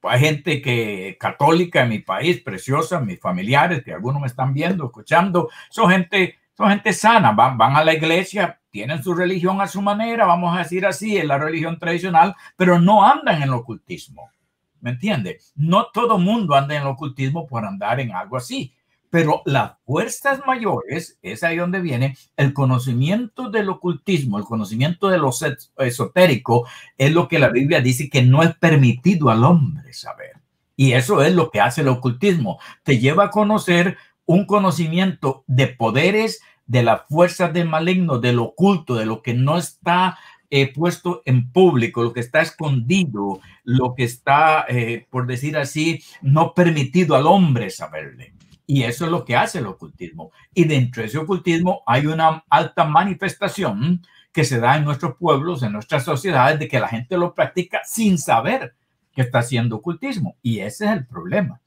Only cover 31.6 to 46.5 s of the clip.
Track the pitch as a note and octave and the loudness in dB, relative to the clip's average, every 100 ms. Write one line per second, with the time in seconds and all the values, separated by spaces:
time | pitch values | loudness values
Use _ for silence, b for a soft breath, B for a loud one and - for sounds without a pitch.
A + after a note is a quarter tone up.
31.6 | G#2 B2+ C#3 B2 C3 B2 G3+ F3 A2 - | 0 2 0 0 -2 0 0 2 -2 -6
32.6 | B B - B2 B2+ D#3+ G3+ G#3 G#3 G#3+ | B B 0 2 2 2 2 2 2 2
33.6 | - F3 F3 F3+ B B - E3+ G3+ G3+ | 2 2 2 -2 B B 2 2 4 2
34.6 | G3 D#3 D#3+ E3+ F#3+ - C#3+ - - B2+ | 2 0 -2 0 0 -2 -4 -6 -2 0
35.6 | C3 - A#2 A2+ E3+ G#3+ A3 - b b | 0 0 -2 2 2 2 -2 -4 b b
36.6 | _ B2 A#2 G#2+ - D3 F3 - F3 D#3 | _ 0 2 0 0 2 2 2 -2 0
37.6 | E3+ D#3 E3 F#3 F3 C3 B2 A#2+ A#2 - | -2 -2 0 0 0 0 0 0 -2 0
38.6 | F#3+ G3 - A#2+ A2 A2 - A#2+ C3 E3 | 2 2 -2 -4 -4 -6 -4 -2 0 0
39.6 | - - F3 F3 G#3 F3 B B _ C#3 | -4 -10 -2 0 0 -4 B B _ 0
40.6 | C3+ C3 E3+ E3+ F3 F3 - B2+ B2 - | 0 0 -2 -2 -6 -6 0 0 0 4
41.6 | F#3 C#3 A2+ - A#2 A#2+ A#2 D#3 E3 - | 6 4 0 -2 -4 -4 -2 0 -2 -4
42.6 | D#3 C3+ A#2 F#3+ F3 G#2 G2+ F#2+ b b | -2 -2 0 0 0 -4 -6 -6 b b
43.6 | - B2+ B2+ B2 A#2+ - - C#3 D#3+ D#3 | -2 0 0 -2 -6 -4 0 4 4 2
44.6 | C3 B2 A2+ A#2 _ B2+ B2 B2 C#3+ D3+ | 0 -4 -4 -6 _ -6 -6 -6 -4 -4
45.6 | C3+ D3+ D#3 E3 B B C3+ D3 E3+ | -4 -2 -2 -4 B B 2 2 2